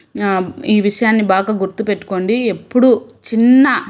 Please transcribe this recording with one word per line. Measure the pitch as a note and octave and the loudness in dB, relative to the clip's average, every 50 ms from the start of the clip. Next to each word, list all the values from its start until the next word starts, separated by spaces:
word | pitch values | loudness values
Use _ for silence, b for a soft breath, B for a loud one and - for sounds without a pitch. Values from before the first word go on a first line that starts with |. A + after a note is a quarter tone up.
| B B - G3+ | B B -8 -6
ఆ, | G#3 G3+ F#3+ F#3 F#3 E3 - - - | -2 -2 -2 -2 -4 -6 -10 -8 -2
ఈ | - G#3+ G#3 | 0 0 2
విషయాన్ని | G3 G#3 G3+ - A#3+ A3 A3 A3 | 2 0 -2 0 0 0 2 2
బాగా | G#3 F#3+ F#3 F#3+ G3 G#3 G#3+ | 0 0 0 0 0 -2 -4
గుర్తుపెట్టుకోండి. | G3 F#3+ F#3+ F#3+ - G#3+ G#3+ A3 - - - G3 F3+ F#3 F#3 A3+ | -4 -4 -6 -6 -6 -4 -4 -6 -6 -6 -8 -6 -4 -2 -2 -2
ఎప్పుడు | B3+ B3+ A3+ F3 E3 - - - B3 B3 C4 A#3 - - - _ _ - - A#3 | -2 -2 -4 -4 -6 -10 -4 0 2 4 4 4 2 -2 -8 _ _ -12 -6 -2
చిన్న | A3 A#3 B3 B3+ C4 C4+ C#4+ B3 - - | 2 4 4 6 6 4 2 0 -2 -6